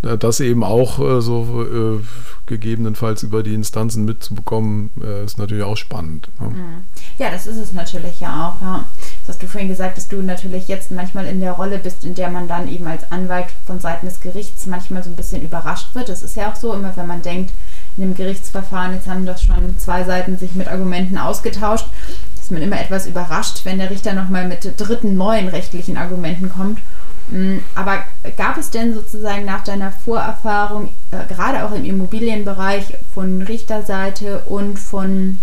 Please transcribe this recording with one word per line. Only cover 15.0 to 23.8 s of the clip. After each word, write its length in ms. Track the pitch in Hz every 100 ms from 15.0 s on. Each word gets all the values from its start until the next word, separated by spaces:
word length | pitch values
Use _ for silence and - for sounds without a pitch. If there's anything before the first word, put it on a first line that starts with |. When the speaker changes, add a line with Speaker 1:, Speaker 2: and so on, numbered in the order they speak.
Speaker 2:
so 80 | 175
ein 40 | 170
bisschen 280 | 170 -
überrascht 500 | 160 165 160 175 -
wird. 160 | 247 220
Das 140 | 180
ist 120 | - 220
ja 160 | 202
auch 40 | 214
so, 180 | 233
immer 240 | 202 196 180
wenn 80 | 175
man 140 | 175
denkt, 300 | 175 180 190 - - - - -
in 60 |
dem 120 | 190 185
Gerichtsverfahren, 800 | 190 185 - 196 190 185 185 185
jetzt 120 | -
haben 160 | 185 185
doch 100 | 180
schon 400 | - - 180 -
zwei 260 | 185 180
Seiten 320 | 185 185 185 185
sich 160 | 180 180
mit 120 | 175
Argumenten 480 | 185 185 180 185 196
ausgetauscht, 680 | - 208 226 202 208 220 - - - - - -
ist 80 | -
man 140 | 170
immer 180 | 156 170
etwas 240 | 170 190 185
überrascht, 560 | 175 170 160 202 - 185
wenn 120 |
der 140 | 190